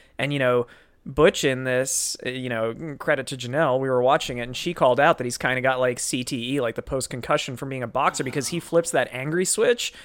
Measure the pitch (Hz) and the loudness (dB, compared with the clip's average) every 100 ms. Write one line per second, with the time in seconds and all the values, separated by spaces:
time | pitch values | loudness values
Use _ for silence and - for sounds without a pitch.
0 | _ - 135 143 127 123 117 - _ _ | _ -6 -4 0 2 2 0 -8 _ _
1 | - 139 170 - 147 127 131 127 135 - | -8 4 4 4 0 0 0 0 0 -2
2 | - - - 131 127 117 113 117 160 139 | -4 -6 -6 -6 -4 -2 -2 -4 -10 -8
3 | - 139 127 131 120 143 156 131 135 127 | -2 0 -2 -8 -4 0 2 2 2 4
4 | 123 156 - 123 120 120 175 170 160 139 | 4 4 0 -8 -8 -6 -6 2 4 6
5 | 151 - 123 - 135 127 127 127 127 120 | 4 4 0 -2 -2 0 0 2 0 0
6 | - 131 123 131 120 139 120 117 - 135 | -4 -4 -4 -6 -2 -2 -2 -4 -6 -6
7 | - 127 - 147 - 123 139 131 123 131 | -4 -8 -2 -2 -2 -8 -8 -6 -4 0
8 | 160 180 131 139 123 170 - 165 165 147 | 0 -2 -4 -4 -4 -6 2 2 2 0
9 | 120 127 139 170 180 - 233 240 - - | 0 -4 -4 -2 0 2 4 2 -2 -6